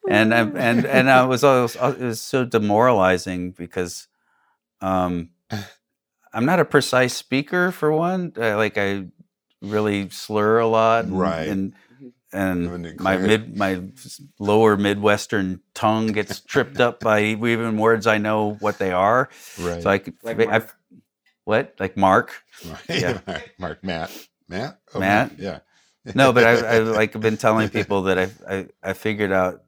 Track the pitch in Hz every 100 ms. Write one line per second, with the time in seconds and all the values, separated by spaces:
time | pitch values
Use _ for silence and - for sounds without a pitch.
0 | 403 104 110 117 110 - 123 117 131 135
1 | 131 131 127 127 139 127 120 - 127 127
2 | 123 110 - 135 117 113 104 104 127 113
3 | 92 92 95 90 90 90 87 - 87 -
4 | - _ _ _ _ _ _ _ 95 92
5 | 90 87 82 _ _ 107 98 _ _ _
6 | _ _ _ 110 123 180 156 147 - 127
7 | 127 - - 131 143 180 180 180 151 156
8 | 170 185 175 110 113 104 107 104 98 98
9 | 92 _ _ _ _ _ 98 107 107 101
10 | 95 - - 107 107 113 113 113 113 113
11 | 110 95 85 82 78 98 95 - _ 127
12 | 131 _ _ 98 95 90 87 87 85 -
13 | 92 95 98 110 113 98 98 92 95 -
14 | - - 143 _ 101 107 110 101 101 104
15 | 104 104 - 107 92 92 _ - 110 110
16 | 110 107 101 - _ 143 127 139 123 -
17 | 113 107 107 110 117 117 113 107 110 113
18 | 104 107 107 107 104 107 104 101 95 90
19 | 98 123 139 - - - 87 85 85 98
20 | - - 113 117 113 110 113 - _ -
21 | _ _ _ _ - 107 139 _ 95 98
22 | 98 101 120 - _ - 85 78 - 165
23 | 87 78 - 85 - _ 90 78 95 82
24 | 82 - - _ _ 90 135 - _ -
25 | 95 104 127 - 98 76 _ _ _ _
26 | - 101 135 123 117 117 113 113 110 107
27 | 107 110 110 110 117 110 107 107 101 101
28 | 95 92 92 - - 95 90 _ 95 95
29 | 110 104 104 95 92 -